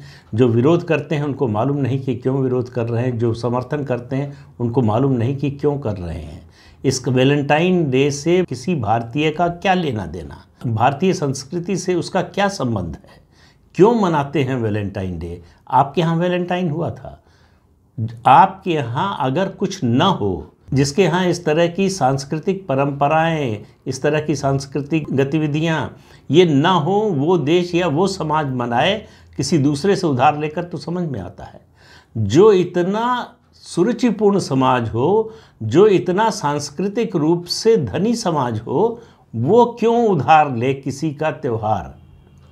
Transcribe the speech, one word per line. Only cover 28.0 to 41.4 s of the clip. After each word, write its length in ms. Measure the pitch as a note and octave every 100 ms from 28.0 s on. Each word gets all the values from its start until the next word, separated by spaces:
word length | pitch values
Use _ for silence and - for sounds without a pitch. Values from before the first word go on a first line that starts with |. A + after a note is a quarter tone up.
| F#3+
समाज 480 | - D#3 D#3 C#3
मनाए 520 | B2+ A#2+ A#2+ E3+ G#3+ - - - -
किसी 220 | C#3+ E3
दूसरे 380 | C3+ C#3+ G3 F#3+
से 100 | E3+
उधार 320 | B2 D3+ D3
लेकर, 260 | D3+ F3
तो 140 | E3+ E3
समझ 300 | - F3 E3
में 120 | A2+
आता 240 | F2 -
है। 160 | - - _ _ - - _ A2+
जो 360 | G2+ C3+ A3
इतना 840 | F#3+ F3 F3 E3+ G#3+ A#3+ B3 - - _
सुरुचिपूर्ण 840 | _ - E3 G#3+ A#3+ B3 G3 G#3 G3
समाज 500 | E3+ C3+ C3 B2+ A2+
हो, 440 | A2 D3 G#3+ G#3+ - - -
जो 240 | A2 C#3 G#3+
इतना 440 | F3+ F3+ F3+ A3+
सांस्कृतिक 840 | - C#3+ D3 C#3+ - G3 G3+ A3+ E3
रूप 280 | D#3 E3+
से 320 | E3+ - A3+ A3
धनी 380 | A2+ C3+ G#3+
समाज 460 | A#3 F3+ D3+ A#2+ A2
हो, 400 | A#2+ C3 A3+ A#3 - _ _
वो 300 | A#2 C3 A3+ A#3+ -
क्यों 280 | A3 A#3 A3+
उधार 480 | E3+ B2 D#3 C#3+ A#2+
ले 180 | B2+
किसी 380 | C#3 C#3+ C3 D#3+
का 160 | C#3 -
त्यौहार? 640 | -